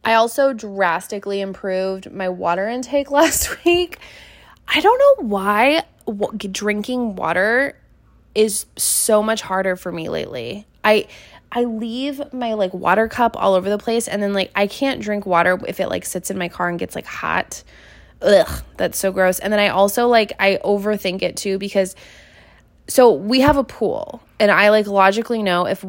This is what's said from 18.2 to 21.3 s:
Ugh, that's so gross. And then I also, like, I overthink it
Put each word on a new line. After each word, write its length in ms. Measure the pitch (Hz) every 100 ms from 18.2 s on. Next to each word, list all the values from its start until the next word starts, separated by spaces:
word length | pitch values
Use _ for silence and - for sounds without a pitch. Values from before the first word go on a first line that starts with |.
Ugh, 420 | - 196 156 - - -
that's 200 | 180 -
so 140 | 190
gross. 280 | 190 185 185
And 120 | 208
then 80 | 208
I 80 | 208
also, 400 | 180 202 220 240
like, 240 | 233 208 -
I 200 | 196 196
overthink 600 | - 202 202 208 190 185
it 120 | 180